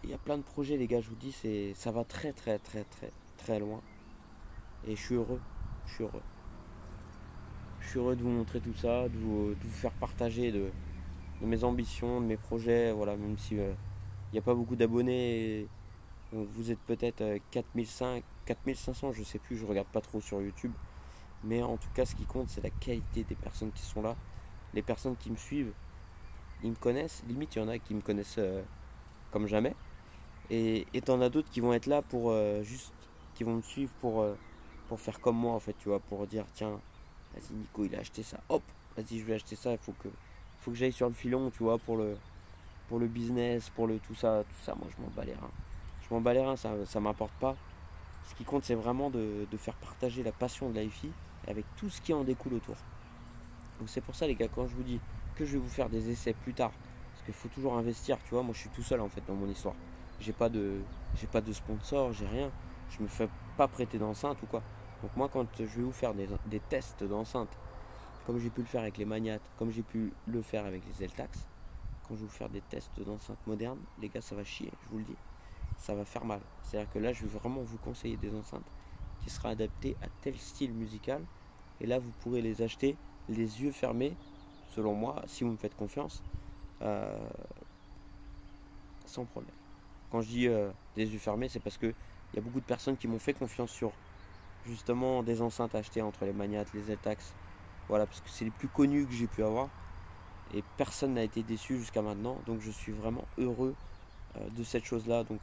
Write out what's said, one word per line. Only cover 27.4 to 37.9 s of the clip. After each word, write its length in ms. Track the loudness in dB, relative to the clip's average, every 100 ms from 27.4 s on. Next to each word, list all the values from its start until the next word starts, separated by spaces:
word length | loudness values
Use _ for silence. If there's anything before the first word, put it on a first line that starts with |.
| 0 0
il 40 |
y 20 |
en 60 | 2
a 100 | 0
qui 160 | 0
me 60 | 0
connaissent, 360 | 2 2 2 2
euh, 240 | 2 2 -4 -10 -12 -14 -14 -16 -2
comme 160 | 0 4
jamais. 260 | 6 4 2 -8 -12 -14 -14 -14 -14 0
Et, 360 | 4 6 4 2
et 60 | 0
t'en 200 | 6 6
as 100 | 8
d'autres 200 | 6 4
qui 100 | 4
vont 120 | 6
être 140 | 6 6
là 140 | 4
pour, 280 | 6 4 6
euh, 320 | 6 6 4
juste, 300 | 0 -6 -10 -14 -16 -16 -14
qui 100 | -2
vont 120 | 2 2
me 60 |
suivre 300 | 0 -2 -2 0
pour, 220 | 2 6
euh, 120 | 4 2 -8 -16 -14 -14 -6
pour 100 | -4
faire 200 | -4 2
comme 160 | 4 6
moi, 160 | 4
en 80 | 2
fait, 160 | 0 -4
tu 100 | 2
vois, 120 | 2
pour 260 | 2 -4 -2
dire, 180 | -2 -4
tiens, 260 | -2 -2 -2 -8 -16 -16 -16 -12
vas-y, 200 | -12 -8
Nico, 300 | -6 -6 0
il 100 | 0